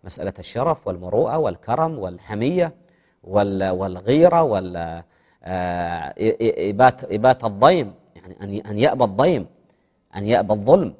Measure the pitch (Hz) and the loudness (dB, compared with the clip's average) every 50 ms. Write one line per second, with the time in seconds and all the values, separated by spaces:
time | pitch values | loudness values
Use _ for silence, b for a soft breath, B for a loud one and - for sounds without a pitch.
0 | _ 95 - - 80 95 95 - 92 - - 117 131 165 156 - _ 104 92 85 | _ -18 -14 -10 -10 -10 -10 -12 -18 -10 -6 -4 -2 -2 -2 -4 _ -8 -8 -8
1 | 90 90 101 110 156 - 127 160 151 110 87 - _ - 117 143 160 165 160 127 | -2 0 2 2 2 2 0 -2 -2 -2 -4 -6 _ -4 -2 0 0 -2 -4 -8
2 | 98 90 90 87 - - 107 104 117 139 175 180 170 160 - _ _ _ _ _ | -10 -10 -10 -12 -14 -10 -6 -2 -2 0 0 0 -2 -2 -4 _ _ _ _ _
3 | _ _ _ _ _ - 95 104 101 101 98 95 95 95 92 92 98 95 92 90 | _ _ _ _ _ -2 0 0 0 2 0 -2 -2 -2 -2 -2 -4 -6 -6 -6
4 | 92 107 131 151 165 175 170 170 165 139 107 95 92 90 87 85 82 82 82 85 | -2 0 4 6 6 6 6 4 2 2 0 -2 -2 -6 -8 -8 -8 -8 -10 -12
5 | 85 _ _ _ _ _ _ _ - - 92 92 90 90 87 87 87 85 85 82 | -16 _ _ _ _ _ _ _ -12 -8 -6 -4 -4 -4 -4 -4 -4 -6 -6 -6
6 | 76 71 - - 98 110 - - 117 113 - - 82 101 104 101 127 127 123 - | -8 -10 -8 -2 0 0 0 2 0 -2 0 0 -4 -4 2 4 4 4 4 2
7 | - - 98 107 110 127 127 - - 110 101 98 120 147 185 175 131 98 90 _ | -10 -6 -6 2 4 4 2 4 0 -8 0 4 4 6 6 4 -2 -6 -10 _
8 | _ _ _ 85 85 92 92 - 101 101 101 104 - 107 104 104 120 143 - 131 | _ _ _ -20 -20 -20 -18 -14 -12 -10 -10 -10 -8 -6 -2 0 2 0 2 2
9 | 123 107 95 101 135 180 175 120 87 - _ _ _ _ _ _ _ _ _ _ | 0 0 2 2 2 2 2 0 -4 -10 _ _ _ _ _ _ _ _ _ _
10 | _ _ - 98 101 104 120 98 101 92 107 104 101 117 156 196 170 95 67 | _ _ -12 -8 -2 0 2 2 2 0 -2 -2 4 4 4 4 4 -2 -8